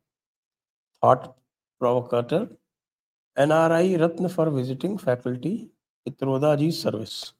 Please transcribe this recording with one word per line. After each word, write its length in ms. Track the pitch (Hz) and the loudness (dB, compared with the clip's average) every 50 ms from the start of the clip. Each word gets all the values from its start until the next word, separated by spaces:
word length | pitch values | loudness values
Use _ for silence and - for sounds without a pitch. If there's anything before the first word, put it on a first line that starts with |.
| _ _ _ _ _ _ _ _ _ _ _ _ _ _ _ _ _ _ _ _ - | _ _ _ _ _ _ _ _ _ _ _ _ _ _ _ _ _ _ _ _ 4
thought 260 | 117 131 131 - - - _ _ _ _ _ _ _ _ _ 127 | 4 4 4 2 -6 -18 _ _ _ _ _ _ _ _ _ 0
provocator, 640 | 120 123 127 117 - - 120 120 120 147 170 233 - - - _ _ _ _ _ _ _ _ _ _ _ _ _ _ _ - | 0 2 0 0 0 -2 -2 -2 0 -2 -2 -2 -4 -8 -18 _ _ _ _ _ _ _ _ _ _ _ _ _ _ _ 0
एनआरआई 580 | 139 151 156 160 165 165 165 165 175 190 190 | 2 4 4 4 4 4 4 2 2 2 2
रत्न 320 | 170 156 170 165 - 180 180 | 2 2 0 0 -2 -4 -2
for 200 | - - 160 160 | 0 0 0 0
visiting 500 | 147 135 123 131 135 131 - 175 208 190 | 0 -2 -2 -4 -4 -6 -4 -6 -6 -4
faculty, 600 | - - 123 123 - 127 123 123 123 156 208 - 226 - - _ _ _ _ _ _ | -2 -2 -2 -2 -2 -6 -6 -4 -4 -6 -6 -6 -8 -14 -20 _ _ _ _ _ _
पित्रोदा 500 | - 143 - 135 135 135 131 139 151 151 | -12 -10 -6 -4 -2 -2 0 2 2 2
जी 160 | 139 147 165 | 2 2 0
service। 640 | 165 - - 120 - 107 110 - - - - - - _ | -2 -2 -2 -4 -4 -4 -6 -10 -12 -14 -14 -16 -18 _